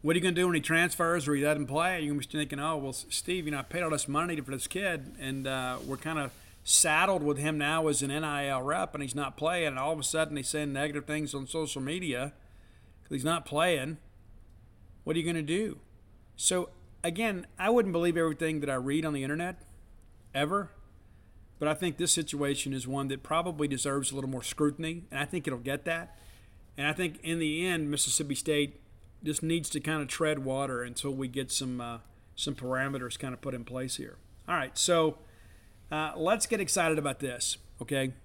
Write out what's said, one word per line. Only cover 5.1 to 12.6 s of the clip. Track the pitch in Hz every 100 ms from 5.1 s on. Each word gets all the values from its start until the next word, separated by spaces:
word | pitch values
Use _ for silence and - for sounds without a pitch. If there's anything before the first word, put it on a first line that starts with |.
| -
and, | 135 135 135
uh, | 131 127 127 135
we're | 135
kinda | 156 160 135 - - -
saddled | - - 165 151 190 185
with | 147 139
him | 147 156
now | 147 160 156
as | 139
an | 135
N | 143 156
I | 143 139
L | 135
rep, | 131 170 190
and | 143
he's | 139 139
not | 139 -
playing, | 151 180 156
and | 131
all | 139
of | 160
a |
sudden | 131 160 156 147
he's | 131
saying | 156 147
negative | 135 151 143 135
things | 151 147
on | 143 131
social | 160 156 143
media | 131 175 180 123 139 - - -